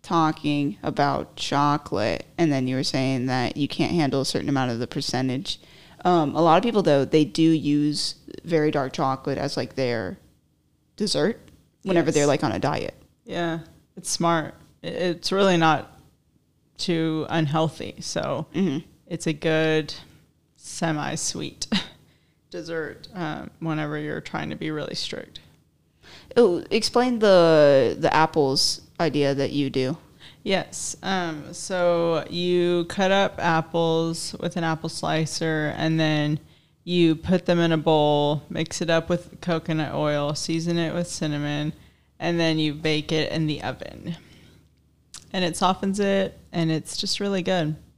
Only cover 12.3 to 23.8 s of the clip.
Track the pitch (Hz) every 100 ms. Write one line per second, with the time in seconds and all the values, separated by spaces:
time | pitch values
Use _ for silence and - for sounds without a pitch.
12.3 | 135 147 92 143 147 - - - _ -
13.3 | 175 170 165 - - _ - - - 170
14.3 | 165 147 - - _ 165 - 180 170 -
15.3 | 190 196 175 160 147 - - _ _ _
16.3 | _ _ _ _ - - 165 160 156 -
17.3 | 165 156 156 160 - - - - - -
18.3 | 139 170 - 190 135 - _ _ 165 -
19.3 | 151 165 160 160 156 147 - - - _
20.3 | _ _ _ - - 165 151 143 165 -
21.3 | - - - - 202 - - _ _ _
22.3 | _ _ 175 156 165 147 - - 190 156
23.3 | 143 - - 165 156